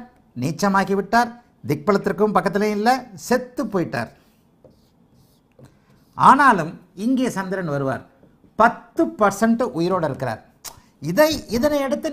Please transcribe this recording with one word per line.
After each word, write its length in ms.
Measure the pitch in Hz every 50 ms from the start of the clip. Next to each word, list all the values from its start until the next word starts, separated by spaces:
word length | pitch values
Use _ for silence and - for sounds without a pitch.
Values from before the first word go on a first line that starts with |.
| - - _ _ _ _ - 120
நீச்சமாக்கி 560 | 123 156 165 - 202 202 190 190 185 185 196 196
விட்டார், 320 | 196 196 - 233 240 233 233 - - _ _ _ - 208
திக்பலத்திற்கும் 680 | 151 151 - 202 202 196 196 196 190 170 214 214 196
பக்கத்துலேயும் 420 | 190 165 190 170 202 214 214 214 202
இல்லை, 140 | 208 240 262 254 254 - 196 160 - -
செத்து 360 | 233 254 254 - - - 277 202 -
போயிட்டார். 380 | 185 139 107 - 120 113 - - _ _ _ _ _ _ _ _ _ _ - _ _ _ _ _ _ _ _ _ _ _ _ _ _ _ _ _ _ - - _ _ _ _ _ _ _ _ - -
ஆனாலும் 540 | 131 190 254 269 285 269 226 180 151 165 - - - _ - 170 202
இங்கே 240 | 240 269 247 262 220 - 190
சந்திரன் 360 | 190 185 190 190 180 156 143
வருவார், 300 | 139 139 135 123 107 - - _ _ _ _ _ _ _ - _ -
பத்து 400 | 220 233 240 - - - - - 330 330 - -
பர்சன்ட் 440 | 214 196 196 - 226 226 233 233 254 - - 160
உயிரோட 260 | 170 180 190 180 160 147
இருக்கிறார். 320 | 127 - 135 123 110 - - _ _ _ - - - - _ _ _ - 120 147
இதை, 200 | 175 277 302 311 311 254 - - 196
இதனை 220 | 240 254 294 302 285 269
அடுத்து 240 | 269 240 233 - 320